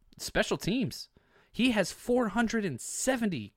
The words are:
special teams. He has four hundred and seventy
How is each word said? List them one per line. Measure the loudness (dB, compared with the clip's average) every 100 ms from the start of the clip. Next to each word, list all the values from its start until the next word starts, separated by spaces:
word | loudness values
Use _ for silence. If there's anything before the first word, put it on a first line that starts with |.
| _ -14
special | -2 0 2 0
teams. | 0 0 0 -4 -14 _ _ _ _
He | 0 2
has | 4 0
four | -4 0 2 2
hundred | 2 0 0
and | -2 -4
seventy | -6 -2 0 2 0 -2 -6